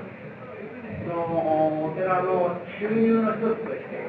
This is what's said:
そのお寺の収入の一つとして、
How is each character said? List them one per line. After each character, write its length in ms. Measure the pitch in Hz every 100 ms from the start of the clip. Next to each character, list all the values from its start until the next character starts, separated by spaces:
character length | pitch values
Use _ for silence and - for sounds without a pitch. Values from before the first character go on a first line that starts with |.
| - - - - - - 214 247 220 202
そ 80 | 170
の 800 | 170 165 165 156 156 156 156 160
お 20 | 180
寺 260 | 185 180
の 320 | 185 247 - - - -
収 160 | 208 226
入 240 | 226 226
の 160 | 220 208
一 80 | 226 -
つ 80 | -
と 80 | -
し 80 | -
て、 160 | -